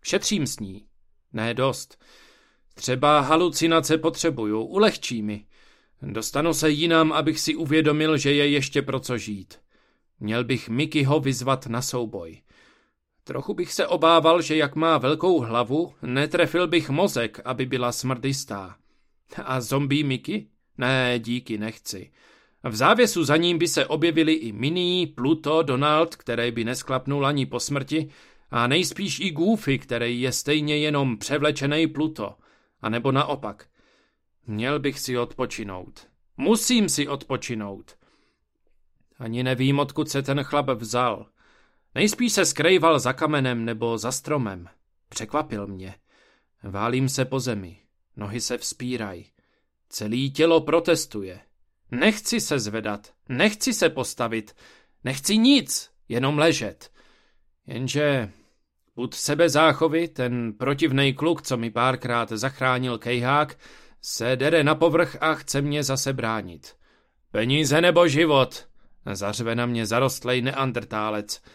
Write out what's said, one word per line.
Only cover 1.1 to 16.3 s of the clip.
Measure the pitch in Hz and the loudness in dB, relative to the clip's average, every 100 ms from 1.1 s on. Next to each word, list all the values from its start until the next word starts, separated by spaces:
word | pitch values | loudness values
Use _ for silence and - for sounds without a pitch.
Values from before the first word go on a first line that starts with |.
| _ _ | _ _
Ne | 110 113 | -6 -4
dost. | 117 135 131 - - _ - - _ _ _ _ | 0 -2 -2 -10 -20 _ -20 -20 _ _ _ _
Třeba | - - 127 147 151 | -12 -4 0 4 4
halucinace | 135 160 180 - 165 165 - 160 | 4 2 2 2 2 2 2 2
potřebuju, | 160 165 165 131 107 110 | 0 0 -2 -2 -2 -2
ulehčí | 113 190 214 - - 117 | -2 4 4 2 -6 -6
mi. | 104 104 - _ _ _ _ _ | -6 -8 -12 _ _ _ _ _
Dostanu | 139 107 110 143 160 | -8 -6 -4 0 0
se | 147 156 | 2 2
jinam, | 147 165 165 160 | 2 2 4 4
abych | 156 156 156 | 2 0 -2
si | - 160 | -2 -2
uvědomil, | 160 156 151 151 156 151 | 2 2 4 2 2 2
že | 139 | 2
je | 143 143 | 2 4
ještě | 143 135 143 | 2 0 -2
pro | 135 131 | -2 -6
co | 131 120 | -4 -6
žít. | 104 101 92 - _ _ _ _ _ _ | -6 -10 -12 -20 _ _ _ _ _ _
Měl | 104 113 | -4 -2
bych | 120 127 - | 0 -2 -2
Mickeyho | 120 156 156 135 151 | -2 0 2 2 2
vyzvat | 135 123 123 131 120 | 0 -2 -2 -2 -2
na | 117 | -6
souboj. | 127 127 113 98 82 85 _ _ _ _ _ _ _ _ | -4 -4 -6 -8 -12 -16 _ _ _ _ _ _ _ _
Trochu | - - - | -12 -10 -8
bych | - 175 | -6 -4
se | - 175 | -2 0
obával, | 175 165 165 156 175 | 4 6 6 6 4
že | 160 156 | 4 2
jak | 147 147 | 2 0
má | 165 156 | 2 4
velkou | 127 156 175 175 | 2 2 4 2
hlavu, | 117 117 117 143 170 _ | 2 0 0 0 -2 _
netrefil | 127 127 151 | -4 -2 0